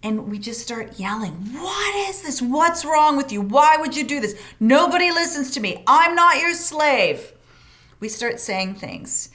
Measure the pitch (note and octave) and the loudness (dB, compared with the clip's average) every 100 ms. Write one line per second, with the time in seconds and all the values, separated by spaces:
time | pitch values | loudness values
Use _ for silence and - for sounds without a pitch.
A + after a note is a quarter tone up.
0 | G#3+ G#3+ - G#3 A3+ A#3 - A#3 - - | -4 -4 -6 -10 -10 -10 -10 -10 -10 -8
1 | F#3+ A3 G3+ D#3+ G3+ C4 F4+ G4+ G4+ G4+ | -6 -6 -8 -8 -12 -10 -8 -4 -4 -4
2 | G4 F#4+ D#4+ - B3 C#4 E4+ E4+ D4 D#4 | -6 -6 -8 -4 -2 2 2 2 0 4
3 | D4+ C#4+ C4+ G#3 G3+ B3+ D4+ D#4 D#4 D4 | 4 2 -2 -4 0 6 6 6 2 -4
4 | - C#4+ - - - - A3 C4+ E4+ F4 | -4 -4 -4 -8 -16 0 4 6 6 2
5 | F4+ E4+ E4+ D4 C4 C#4 G3+ - - C#4+ | 2 0 -2 -2 -4 -4 -6 -4 4 4
6 | E4+ F4 E4+ C#4+ E4+ E4+ - D4+ D4+ B3+ | 6 6 4 4 0 -2 -4 0 2 4
7 | F3+ D3 - _ _ _ _ _ - _ | 2 -2 -10 _ _ _ _ _ -20 _
8 | G#3+ - A#3+ A#3 - F#3+ F#3+ G3 - - | -10 -6 -6 -6 -6 -4 -4 -8 -12 -12
9 | - - - | -8 -6 -6